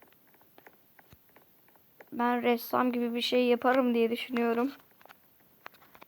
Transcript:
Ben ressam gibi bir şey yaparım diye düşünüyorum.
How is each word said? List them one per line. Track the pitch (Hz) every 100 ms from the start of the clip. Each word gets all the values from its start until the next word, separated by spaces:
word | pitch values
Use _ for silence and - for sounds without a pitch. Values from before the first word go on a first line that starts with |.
| - - _ _ _ - - _ _ _ - - _ - _ _ _ _ _ - -
Ben | - 240 247
ressam | 240 240 - 247 247
gibi | 240 240
bir | 240
şey | 233 254 247
yaparım | 240 254 262 247
diye | 233 226
düşünüyorum. | 233 - 240 233 233 269 277 - _ - - - _ _ _ - - - -